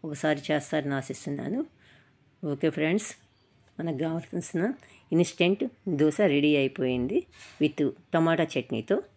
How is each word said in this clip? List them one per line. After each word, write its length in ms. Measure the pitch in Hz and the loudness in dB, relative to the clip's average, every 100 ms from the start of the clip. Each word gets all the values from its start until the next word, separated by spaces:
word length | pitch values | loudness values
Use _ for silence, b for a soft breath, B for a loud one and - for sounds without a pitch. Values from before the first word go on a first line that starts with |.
| 165 | -8
ఒకసారి 380 | 147 156 147 - | -2 0 0 0
చేస్తారని 440 | 151 - 156 139 139 | -2 0 -2 -2 -4
ఆశిస్తున్నాను. 600 | 135 135 - 143 139 226 320 _ b b b b _ _ 156 | -4 -10 -8 -6 -4 -4 -6 _ b b b b _ _ -6
ఓకే 160 | 143 156 156 | -2 -2 0
ఫ్రెండ్స్, 320 | 156 190 - - _ _ _ _ _ - | 0 0 -2 -14 _ _ _ _ _ -8
మనకు 200 | 165 139 | -6 -4
కావాల్సిన 600 | 160 165 165 180 - 165 196 269 b b b 165 | -4 -4 -6 -8 -6 -2 -2 -4 b b b 2
ఇన్‌స్టంట్ 460 | 170 - 170 196 262 _ - 151 | 2 2 2 2 -2 _ -4 2
దోశ 180 | 151 151 202 | 2 4 4
రెడీ 160 | 143 147 147 | 4 4 4
అయిపోయింది 560 | 135 - 127 127 123 240 - B B B | 2 0 -2 0 0 -2 -4 B B B
with 200 | 151 - 143 - _ | -2 2 -2 -2 _
టమాటా 320 | 165 165 165 160 | 2 2 2 0
చట్నీతో. 440 | - 117 117 113 208 - | -2 -4 -6 -2 -2 -2